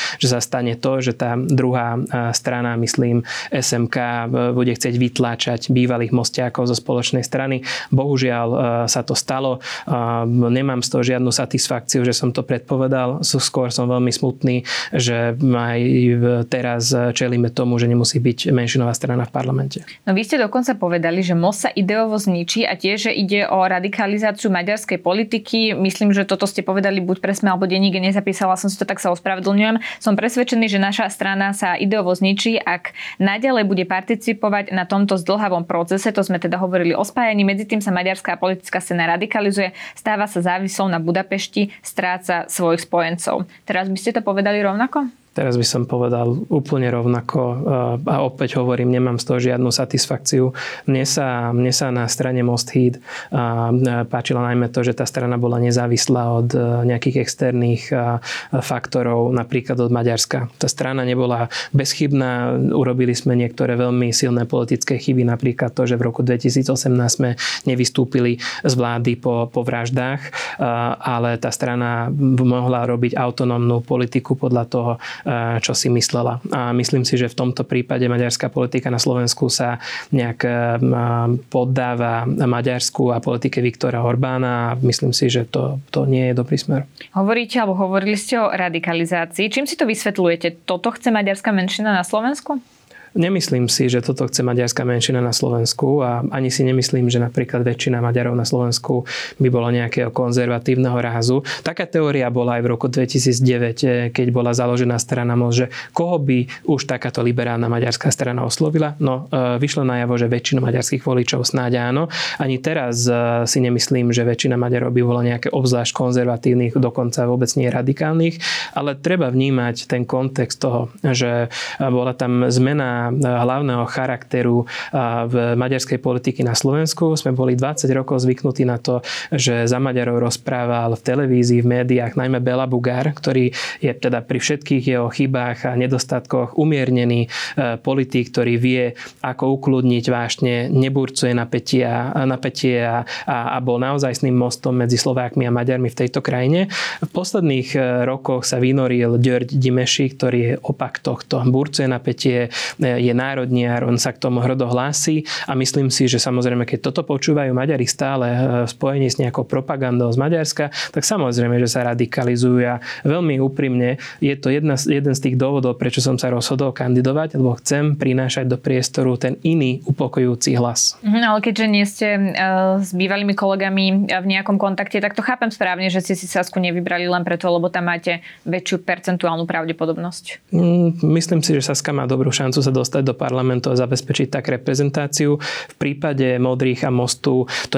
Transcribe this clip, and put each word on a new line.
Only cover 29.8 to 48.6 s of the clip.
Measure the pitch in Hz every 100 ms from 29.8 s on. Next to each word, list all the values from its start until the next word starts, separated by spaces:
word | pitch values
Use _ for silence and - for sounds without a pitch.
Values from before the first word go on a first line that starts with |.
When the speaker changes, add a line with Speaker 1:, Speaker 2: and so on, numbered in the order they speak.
| - -
Speaker 2:
Som | -
presvedčený, | 202 220 240 240 233 220
že | 196
naša | 196 202 202
strana | - 196 196 196 196
sa | 190
ideovo | 175 196 214 180
zničí, | 180 190 196 233 226
ak | - 175 - - - -
naďalej | 190 208 262 247 202
bude | 190 180
participovať | 190 185 226 233 220 214 202 202
na | 185 180
tomto | 196 202 190
zdĺhavom | 175 202 208 180 175
procese. | 170 170 196 220
To | 202
sme | 196 180
teda | 170 180
hovorili | 190 185 170
o | -
spájaní. | 202 - 233 208
Medzi | 196 196 214
tým | 214
sa | 202
maďarská | 180 180 190 - 175
politická | 185 185 - 180 -
scéna | 175 165
radikalizuje, | 170 208 220 202 196 185 - - -
stáva | 220 214 208
sa | 190 180
závislou | 180 190 190 196
na | 170
Budapešti, | 165 175 190 196 - - 202 -
stráca | - - 185 180 180 175 -
svojich | - 175 170 -
spojencov. | 175 165 170 - - 180 - -
Teraz | 175 190
by | 190
ste | -
to | 240
povedali | 208 196 202 208
rovnako? | 202 202 254 294 262 - _
Speaker 1:
Teraz | - 139 123
by |
som | 120 123 120
povedal | 123 123 120 120 131 220
úplne | 151 135 139 123
rovnako, | 120 120 120 120 151
e, | 123 120 151 131 120 120 139
a | 131 135
opäť | - 131
hovorím, | -